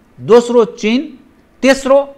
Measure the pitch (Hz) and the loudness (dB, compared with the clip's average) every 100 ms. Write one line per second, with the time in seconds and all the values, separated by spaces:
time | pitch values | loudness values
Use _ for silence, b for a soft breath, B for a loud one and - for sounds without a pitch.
0 | _ - 127 233 240 240 220 - 208 240 | _ -16 0 2 2 0 -2 -4 -4 -4
1 | 311 - _ _ _ _ 254 269 262 277 | -6 -14 _ _ _ _ -2 0 0 -2
2 | 277 | -2